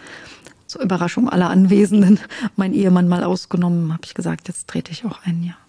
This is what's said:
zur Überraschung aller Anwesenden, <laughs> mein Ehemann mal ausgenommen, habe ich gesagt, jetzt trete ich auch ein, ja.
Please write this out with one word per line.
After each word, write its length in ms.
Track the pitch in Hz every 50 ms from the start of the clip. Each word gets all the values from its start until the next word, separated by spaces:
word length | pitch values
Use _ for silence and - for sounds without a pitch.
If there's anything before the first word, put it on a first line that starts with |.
| - - - - - - - - _ - - _ _
zur 160 | _ - -
Überraschung 480 | 269 180 190 175 170 175 - - 247 -
aller 220 | - 180 180 165
Anwesenden, 680 | 175 190 190 185 202 202 208 185 202 214 196 185 208 - - - - -
<laughs> 180 | 262 208 -
mein 180 | - 196 190 -
Ehemann 340 | - 202 185 185 180 180 175
mal 160 | 180 175 -
ausgenommen, 720 | 175 185 185 - - - 175 175 175 175 170 165 156 160
habe 80 | 165 -
ich 100 | - -
gesagt, 320 | - 175 165 160 156 - -
jetzt 200 | - - - -
trete 240 | - - 254 -
ich 140 | 165 - -
auch 140 | 214 - - -
ein, 200 | 185 170 170 170
ja. 100 | 175 170 - _